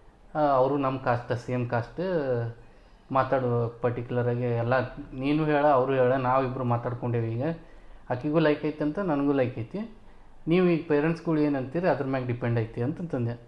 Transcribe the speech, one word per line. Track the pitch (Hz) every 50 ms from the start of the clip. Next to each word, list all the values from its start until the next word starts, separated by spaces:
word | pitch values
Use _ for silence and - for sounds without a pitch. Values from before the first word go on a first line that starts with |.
| - - - _ - - -
ಆ, | 156
ಅವರು | 151 143 139 127 131 139 143
ನಮ್ಮ | 143 135 135 135 123
ಕಾಸ್ಟ್, | - 127 120 120 - - 123 117 -
ಸೇಮ್ | - 127 123 120 120
ಕಾಸ್ಟ್ | 123 120 117 - - 156 180 190 180 160 139 135 123 120 117 117 113 - - - - - - - - - - - 131
ಮಾತಾಡು | 131 127 - 135 131 123 120 120 120 117 117 - - -
ಪರ್ಟಿಕ್ಯುಲರ್ | 123 120 123 120 - 123 123 120 120
ಆಗಿ | 120 120 123
ಎಲ್ಲ | 120 117 117 117 120 127 127 117 120 -
ನೀನು | 147 - - 139 131 131 143 151 156 156
ಹೇಳ, | 151 151 143 143
ಅವರು | 151 143 127 131 135 135
ಹೇಳ, | 131 123 123 131
ನಾವಿಬ್ರು | 135 127 123 131 135 135 123 123 131 127
ಮಾತಾಡ್ಕೊಂಡೇವಿ. | 120 120 117 120 123 120 - - 120 117 117 113 113 113
ಈಗ | 117 139 160 165 160 - - - - - - - - - -
ಆಕಿಗೂ | 127 120 151 151 151 165
ಲೈಕ್ | 156 151 147 151 -
ಐತಿ | 151 151 - 151
ಅಂತ | 147 151 202
ನನಗೂ | 196 175 147 143 139 143 143
ಲೈಕ್ | 139 127 120 - 123
ಐತಿ, | 113 - - 196 214 - - - - - - - - - - - - 156
ನೀವು | 170 185 180
ಈಗ | 180 170 147 156 -
ಪೇರೆಂಟ್ಸ್ಗಳು | 147 147 147 165 165 165 - 170 160 151
ಏನ್ | 147 147 143
ಅಂತೀರಿ | 135 123 120 - 175 190 165
ಅದ್ರ | 139 135 139
ಮ್ಯಾಗ | 135 135 131 123
ಡಿಪೆಂಡ್ | 120 120 123 127 120 117 117
ಐತಿ" | 110 110 - 120 120
ಅಂತಂತಂದೆ. | 135 170 - 180 160 - 127 117 117 117 - -